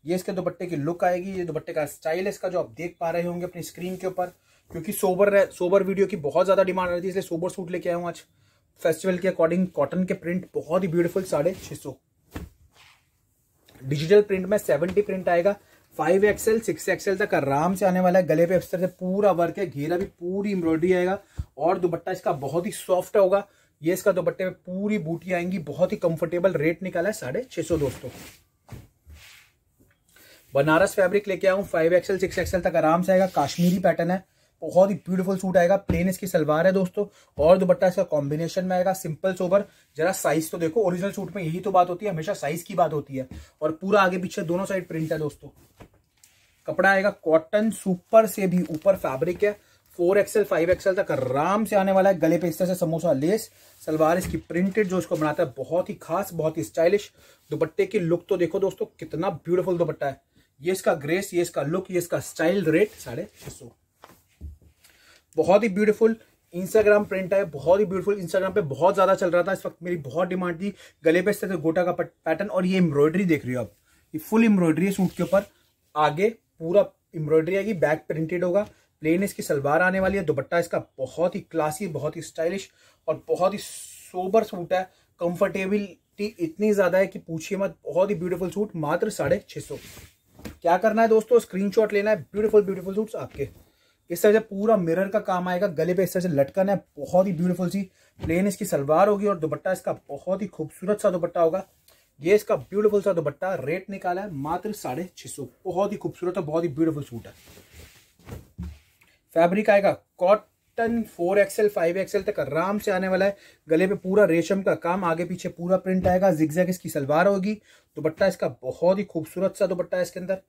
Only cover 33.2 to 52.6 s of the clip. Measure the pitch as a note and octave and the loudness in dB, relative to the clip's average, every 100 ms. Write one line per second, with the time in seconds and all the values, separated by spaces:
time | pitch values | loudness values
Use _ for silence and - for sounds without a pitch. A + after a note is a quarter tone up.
33.2 | F#3+ D#3+ C#3 - F3 F#3 F3+ E3 E3+ F#3+ | 2 0 -2 2 2 4 2 0 -2 -2
34.2 | - _ _ _ D#3+ E3 G3 F3+ - F#3 | -6 _ _ _ 0 4 4 2 -4 -2
35.2 | F#3 F#3+ F#3+ F3+ F3 G3 - E3+ F3+ F#3 | -2 -2 2 4 4 2 0 0 0 -2
36.2 | F3+ F3 D3 D3+ F#3 F#3+ F3+ - G3+ _ | -2 0 2 2 2 2 -2 -4 -6 _
37.2 | _ - D3+ F#3 F#3 F3 F#3+ F3+ F3+ D3+ | _ 0 6 6 6 4 2 2 -2 -2
38.2 | C#3+ D3+ E3 F#3+ F#3 F#3 F#3 F#3 E3+ D3 | -2 -4 -4 -4 -2 0 0 -2 -6 -4
39.2 | F#3+ F#3 F3+ G3 G3 _ _ - E3+ F#3 | -4 -2 2 0 0 _ _ -2 -2 0
40.2 | E3 D#3 D#3+ F3 E3 F#3+ F#3+ F3+ G3 G3 | 0 0 -2 -4 -2 0 0 0 -4 -6
41.2 | F#3 G3 D#3+ F3 G3 F#3 F3+ F3 G#3 E3 | -8 -6 -4 -4 2 2 2 0 -4 -4
42.2 | D#3 D3 C#3+ E3 - F#3+ D#3+ D3 C3+ C3 | -6 -4 -4 -6 -6 0 0 0 -6 -10
43.2 | B2+ - - _ D#3 D#3+ F#3+ G#3 F#3 F#3 | -10 -14 -20 _ -4 -4 2 4 4 0
44.2 | F3+ - E3 F3 F#3+ F#3+ F3 D#3+ D#3 D#3 | -6 -6 -4 -4 -2 -6 -6 -6 -4 -4
45.2 | D3+ - C#3+ _ _ _ - _ _ _ | -4 -8 -20 _ _ _ -20 _ _ _
46.2 | _ _ _ _ - D3+ F#3+ G3 G3 F#3 | _ _ _ _ -8 2 4 4 2 -2
47.2 | E3 D#3+ D#3+ G#3 A3 G#3 F#3+ F3+ _ A3+ | 2 2 2 0 0 -2 -4 -4 _ 6
48.2 | A3 - F#3+ F3+ E3 D#3 G3 F#3+ D#3 C3 | 6 0 0 0 -2 -2 0 0 0 -2
49.2 | E3 F3 G#3 G#3 _ _ _ - F3 G3+ | -2 0 0 -2 _ _ _ -2 2 4
50.2 | F#3+ A3 G3+ F3 E3+ F3+ G3 F#3 F3+ C#3+ | 2 0 0 0 2 2 0 0 -2 -2
51.2 | B2 C3+ D#3+ G#3 G#3+ G3+ F#3+ F#3+ F#3+ F3+ | -2 0 0 0 0 2 4 4 4 4
52.2 | D#3+ E3 F3 D#3 | 2 2 0 -2